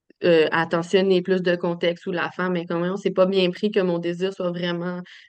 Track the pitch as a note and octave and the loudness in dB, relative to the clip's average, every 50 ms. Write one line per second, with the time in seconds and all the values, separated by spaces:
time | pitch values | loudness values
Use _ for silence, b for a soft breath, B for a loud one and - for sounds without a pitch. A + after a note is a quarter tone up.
0 | _ _ _ - - F3 E3 D#3+ D3+ - - E3 E3 E3+ F3 E3 E3+ - G3+ F#3+ | _ _ _ 0 2 4 6 6 4 4 2 0 0 0 -2 -2 -2 2 2 2
1 | F#3+ F#3+ F#3 F3+ F3+ F#3+ F#3 F#3 F3 F3+ F3 F3 F#3 E3+ E3+ E3+ F#3 E3+ F3 - | 4 4 2 2 2 2 0 0 2 0 0 0 -2 -4 -4 -2 -2 -2 -2 -4
2 | - G3 F#3 E3 - - - - F3+ F3+ F3+ E3+ E3+ F3 E3+ E3+ F3 F3+ G3 F#3+ | -8 -8 -4 -4 -6 -6 -4 -4 -4 -2 -2 -4 -4 -4 -4 -2 -2 -2 -4 -2
3 | - G3 F#3+ F#3+ F#3 F#3 G3 F#3+ F#3 F3+ F3 - G#3+ G#3+ G#3+ G3+ F#3 F3+ E3+ E3+ | -4 -2 2 2 2 4 4 2 2 0 0 -2 -4 0 0 0 0 0 0 -2
4 | E3+ E3+ F3 E3+ F#3 G3 G3 - F#3 F3 F3 F3 F3+ F3 F3 E3+ F3 F3+ F3+ F3+ | -2 -4 -4 -4 -4 -6 -4 -4 -6 -6 -4 -4 -4 -4 -4 -4 -4 -6 -6 -8
5 | F3+ B B B B | -12 B B B B